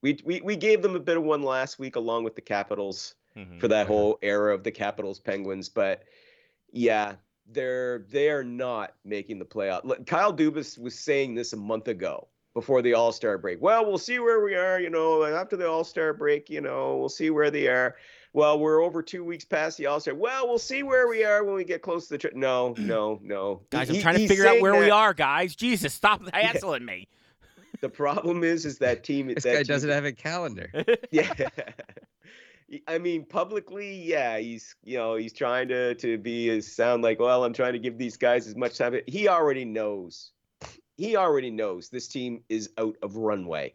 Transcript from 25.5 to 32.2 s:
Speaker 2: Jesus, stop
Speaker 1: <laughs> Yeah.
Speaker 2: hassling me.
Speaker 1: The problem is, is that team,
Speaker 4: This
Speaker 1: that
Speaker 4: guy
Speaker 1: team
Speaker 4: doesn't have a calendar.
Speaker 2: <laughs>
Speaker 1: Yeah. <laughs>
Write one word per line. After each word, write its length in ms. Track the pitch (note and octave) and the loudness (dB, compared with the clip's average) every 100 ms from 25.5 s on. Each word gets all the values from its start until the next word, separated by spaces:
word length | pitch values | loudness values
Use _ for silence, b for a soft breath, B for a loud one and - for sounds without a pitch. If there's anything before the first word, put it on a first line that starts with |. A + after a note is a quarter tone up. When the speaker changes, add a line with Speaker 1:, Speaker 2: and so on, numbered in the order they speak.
| D3+ | -2
Speaker 2:
Jesus, 380 | A#3+ A3 - | 0 0 -2
stop 280 | - G#3 G#3 F#3 | 2 2 2 -2
Speaker 1:
<laughs> 60 | |
Yeah. 60 | F3 | 0
Speaker 2:
hassling 460 | A3 A#3 F#3+ C#3 A#2+ | 2 0 -2 -4 -4
me. 220 | F2+ F#2+ b b b b b b - | -12 -14 b b b b b b -8
Speaker 1:
The 80 | C3+ | -8
problem 540 | - C#3+ D3 E3 F3 | -2 -2 0 -2 0
is, 220 | E3 E3+ D#3 | 0 0 -4
is 120 | B2+ | -2
that 240 | B2+ A#2 - | 0 0 -2
team, 220 | C#3 C3 | -4 -2
Speaker 4:
This 160 | B2+ | -2
Speaker 1:
that 80 | C#3 | 2
Speaker 4:
guy 40 | D3 | 2
Speaker 1:
team 60 | C3+ | 2
Speaker 4:
doesn't 220 | C#3+ D3 | 0 0
have 160 | C#3+ C#3+ | 0 -2
a 60 | |
calendar. 580 | B2 D#3 E3+ E3 G2+ E2+ | -6 -8 -6 -6 -8 -8
Speaker 2:
<laughs> 380 | C3+ - A#3 B3 | -4 0 0 2
Speaker 1:
Yeah. 200 | D#3 D#3 | 0 2
<laughs> 1500 | - C3+ - - - - - _ _ | 0 -4 -6 -14 -14 -20 -20 _ _